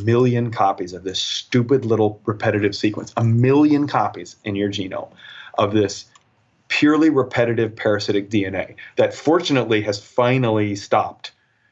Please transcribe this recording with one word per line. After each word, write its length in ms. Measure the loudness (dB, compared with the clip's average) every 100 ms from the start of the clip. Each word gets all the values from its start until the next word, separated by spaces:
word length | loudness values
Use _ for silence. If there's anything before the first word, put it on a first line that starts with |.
million 480 | 0 2 4 2 -2
copies 420 | 0 0 0 -6
of 100 | -10
this 180 | -8 -6
stupid 640 | -6 -8 -2 0 2 0
little 380 | 2 2 0 -2 -8
repetitive 500 | -4 0 0 0 0
sequence, 380 | -2 -2 -6 -2
a 60 |
million 640 | 2 4 4 4 4 2 0
copies 500 | -2 -2 -6 -16 -12 -6
in 100 | -2
your 140 | -2
genome 420 | -4 -8 -8 -12 -16 -20 -20 -10 -2
of 160 | 0
this 320 | 2 0 -4 -16 _ _ _ _ _ -6
purely 420 | 0 2 4 4
repetitive 640 | 2 0 0 0 0 -2 -2
parasitic 560 | -2 0 0 -4 -2
D 140 | -2 -2
N 100 | -4
A 200 | -8 -12 -8 0
that 180 | 0
fortunately 680 | 0 2 2 2 0 2 0
has 220 | 0 -6
finally 720 | -6 0 2 2 0 0 0 -4
stopped. 560 | -2 0 0 -8 -18 _ _ _ _